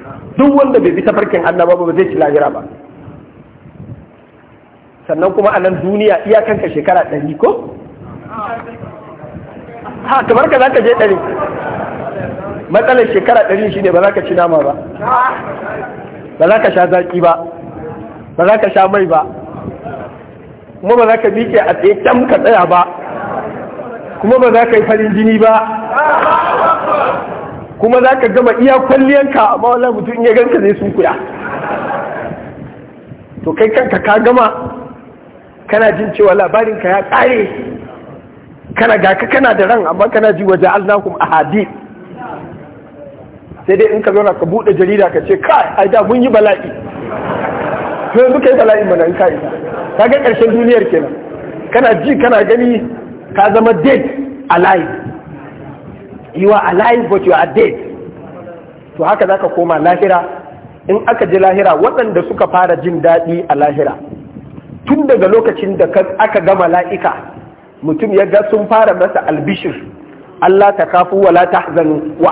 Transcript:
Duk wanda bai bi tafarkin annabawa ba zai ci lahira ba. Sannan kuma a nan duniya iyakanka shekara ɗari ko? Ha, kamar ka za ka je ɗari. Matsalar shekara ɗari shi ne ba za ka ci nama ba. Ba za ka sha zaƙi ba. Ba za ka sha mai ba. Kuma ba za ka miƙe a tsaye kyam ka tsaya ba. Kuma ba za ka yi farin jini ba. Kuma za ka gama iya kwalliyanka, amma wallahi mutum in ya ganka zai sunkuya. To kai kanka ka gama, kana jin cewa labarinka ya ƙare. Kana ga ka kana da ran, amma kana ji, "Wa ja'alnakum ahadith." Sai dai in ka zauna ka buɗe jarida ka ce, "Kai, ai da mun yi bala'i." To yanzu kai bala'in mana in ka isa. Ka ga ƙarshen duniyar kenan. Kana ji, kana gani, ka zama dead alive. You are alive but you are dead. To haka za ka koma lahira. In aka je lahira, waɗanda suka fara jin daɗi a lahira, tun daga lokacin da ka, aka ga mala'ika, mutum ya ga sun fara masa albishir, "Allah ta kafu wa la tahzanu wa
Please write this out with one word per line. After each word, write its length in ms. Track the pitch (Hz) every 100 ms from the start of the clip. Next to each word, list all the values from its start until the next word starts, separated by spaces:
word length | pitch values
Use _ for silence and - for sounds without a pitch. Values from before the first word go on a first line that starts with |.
| - - - -
Duk 160 | 285 277
wanda 240 | 269 240
bai 120 | 175
bi 120 | 175
tafarkin 400 | 214 208 196 185
annabawa 480 | 165 175 170 180 170
ba 20 | 160
zai 80 | 180
ci 80 | -
lahira 320 | 151 147 139
ba. 140 | - - - - - - - - - - - - - - - - - _ _ - - _ _ _ _ -
Sannan 240 | 156 180
kuma 180 | 190 202 202
a 40 |
nan 200 | 185 175
duniya 400 | 170 208 214 175 202
iyakanka 420 | 214 226 214 175
shekara 320 | 143 147 185 160
ɗari 240 | 147 147 160
ko? 340 | 240 466 - - - - - - - 220 202 226 226 233 - - - - - - - - - - - - -
Ha, 160 | 269 233
kamar 220 | 233 311
ka 100 | 294
za 100 | 262
ka 100 | 262
je 120 | 220 240
ɗari. 180 | 214 185 - - - - - - - - - - - - - - -
Matsalar 380 | 196 220 254 226
shekara 300 | 196 185 233 202
ɗari 220 | 196 214
shi 80 | 190
ne 100 | 190
ba 100 | 175
za 80 | 196
ka 100 | 202
ci 100 | -
nama 240 | 170 170 160
ba. 100 | 139 139 - - 214 254 254 - - - - - - - - - - -
Ba 80 | 165
za 120 | 220
ka 120 | 214
sha 160 | 190 180
zaƙi 320 | 180 175 175
ba. 120 | 170 165 - - - - - - - - - -
Ba 100 | 180
za 100 | 220
ka 120 | 202
sha 160 | 190 190
mai 180 | 202 185
ba. 200 | 160 147 - - - - - - - - - - - - - - -
Kuma 140 | 180 240
ba 120 | 226
za 100 | 226
ka 100 | 226
miƙe 300 | 202 233 233
a 140 | 190
tsaye 220 | 175 381 -
kyam 240 | - 247 -
ka 100 | -
tsaya 260 | - 220 175
ba. 140 | 180 175 - - - - - - - - - - - - -
Kuma 160 | 202 254
ba 120 | 247
za 120 | 226 233
ka 100 | 226
yi 60 |
farin 300 | 208 220 214 190
jini 240 | 220 220
ba. 140 | 220 220 220 220 - 262 302 302 - - - - 659 - - - - - - - - - - -
Kuma 220 | 220 247
za 120 | 254 262
ka 80 | 247
gama 240 | 202 240 220
iya 160 | 262 262
kwalliyanka, 760 | 262 269 262 277 277 269 214 185
amma 120 | 226
wallahi 240 | 247 247
mutum 200 | 214 170 233
in 40 | 233
ya 80 |
ganka 260 | 226 240 233
zai 160 | 202 208
sunkuya. 340 | 202 - 165 - - - - - - - - - - - - - - - - - - - - - - -
To 100 | -
kai 160 | 156 220
kanka 300 | 214 254 185
ka 200 | - 214
gama, 280 | 220 254 220 - - - - - - - - - - - -
kana 240 | 208 220
jin 180 | 180 208 -
cewa 160 | 208 185
labarinka 520 | 185 214 226 214 180
ya 120 | 196 190
ƙare. 360 | 262 254 247 202 - - - - - - - - - - - - -
Kana 220 | 233 214
ga 180 | 185 190
ka 100 | 226
kana 260 | 269 269
da 120 | 214 190
ran, 180 | 240 170
amma 220 | 180 208
kana 240 | 220 214
ji, 100 | 175
"Wa 120 | 196 185
ja'alnakum 580 | 180 180 190 208 196 -
ahadith." 500 | 160 160 143 196 196 - - - - - - - - - - - - 587 571 554 - - - - -
Sai 80 | 190
dai 160 | 220
in 80 | 208
ka 100 | 208
zauna 220 | 196 208
ka 120 | 180 165
buɗe 280 | 208 214 170
jarida 320 | 185 208 185
ka 60 | 165 156
ce, 100 | 190
"Kai, 260 | - 311 - -
ai 100 | 196
da 140 | 220
mun 180 | 202 247
yi 80 | 254
bala'i." 420 | 220 208 196 - - - - - - - - - - - - - - -
To 60 | 214
yanzu 160 | 254 262
kai 160 | 254 254
bala'in 300 | 220 214 202
mana 160 | 175 165
in 80 |
ka 140 | 180 185
isa. 220 | 151 - - - - - -
Ka 100 | 220
ga 100 | 277
ƙarshen 280 | 277 220 226
duniyar 380 | 226 233 240 196
kenan. 240 | 165 143 - - - - - -
Kana 220 | 233 254 202
ji, 140 | 208 269
kana 260 | 233 226
gani, 380 | - 233 247 233 - - - - - 123
ka 180 | 202
zama 200 | 214 226 196
dead 180 | 269 262 - - - - -
alive. 380 | 170 185 190 156 - - - - - - - - - - - - - - 151
You 160 | 196
are 160 | 208 170
alive 380 | 180 220 240 -
but 160 | 190 190
you 80 |
are 140 | 165 170
dead. 260 | 214 - - - - - - - - - - - - - -
To 60 |
haka 220 | 165 208 190
za 100 | 190
ka 120 | 190
koma 300 | - 170 160
lahira. 420 | 160 180 196 175 - - - - - - -
In 160 | 202 -
aka 180 | 233 208
je 140 | 185
lahira, 360 | 190 190 190 156
waɗanda 420 | 214 269 226 175 -
suka 200 | - 185
fara 300 | 180 180 170
jin 200 | 175 170
daɗi 420 | 170 170 165 170 -
a 60 | 143
lahira, 420 | 147 143 139 - - - - - - - - - -
tun 200 | 285 285
daga 200 | 240 190
lokacin 480 | 220 226 190 190 196
da 100 | 170
ka, 120 | - 185 -
aka 200 | 214 214
ga 160 | 170 190
mala'ika, 560 | 175 175 180 196 170 - - - - - - -
mutum 300 | 147 156 220 196
ya 100 | 196
ga 220 | 202 208
sun 180 | 220 202
fara 240 | 220 214 180
masa 240 | 180 - 135
albishir, 480 | 151 147 190 185 107 - - - - - -
"Allah 300 | 170 190 202 202
ta 80 | 165
kafu 300 | 180 175 196
wa 120 | 196
la 140 | 170 180
tahzanu 680 | 180 175 160 156 151 - -
wa 120 | 165